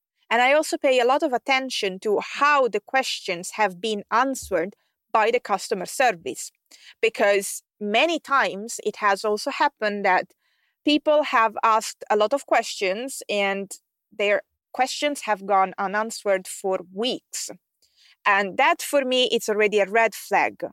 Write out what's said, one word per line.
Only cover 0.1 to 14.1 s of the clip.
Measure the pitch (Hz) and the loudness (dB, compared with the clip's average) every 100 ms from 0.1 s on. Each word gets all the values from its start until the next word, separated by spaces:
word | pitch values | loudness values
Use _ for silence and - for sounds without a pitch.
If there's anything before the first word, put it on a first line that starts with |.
| _ _ | _ _
And | 226 | 2
I | 254 | 4
also | 302 311 330 | 4 2 0
pay | 285 254 | 2 4
a | 240 | 4
lot | 294 | 2
of | 311 | 0
attention | 247 - 262 262 - 196 190 | -2 0 0 0 -4 -4 -4
to | 220 190 | -2 -2
how | - - 285 285 247 | -2 0 2 4 2
the | 208 | -2
questions | - 262 254 - - 175 180 | -2 -2 -2 -6 -6 -8 -8
have | - 208 175 | -2 -2 -2
been | 220 208 - | -6 -6 0
answered | 220 269 262 - 175 190 - _ _ _ 226 | 0 0 -4 -4 -2 -2 -8 _ _ _ 0
by | 214 | 2
the | 240 | 0
customer | - 196 - 196 175 | -2 -4 -2 -6 -4
service, | - 247 175 131 156 - - _ - - - | 0 0 0 -8 -10 -12 -18 _ -20 -20 -2
because | 226 - 202 202 196 - - _ | -2 2 2 2 0 -10 -16 _
many | 208 220 330 330 | -2 2 2 0
times | - 277 196 190 226 - | 0 0 0 -4 -10 -6
it | 214 - | -6 0
has | 208 196 | 0 2
also | 214 208 - | 0 -2 -4
happened | - 294 - 214 202 | 0 -2 0 -4 0
that | 196 185 - _ _ _ _ _ | 2 2 0 _ _ _ _ _
people | 302 294 - 302 | 0 2 4 2
have | 277 240 220 214 | 2 2 2 2
asked | 226 220 - - - | 2 2 0 -10 -2
a | 214 | 0
lot | 214 | 2
of | 277 - | 0 0
questions | 233 - - 190 202 262 - - | 0 0 -4 -4 -2 -6 -10 -4
and | 208 196 196 196 - _ _ _ | -2 0 -2 -6 -14 _ _ _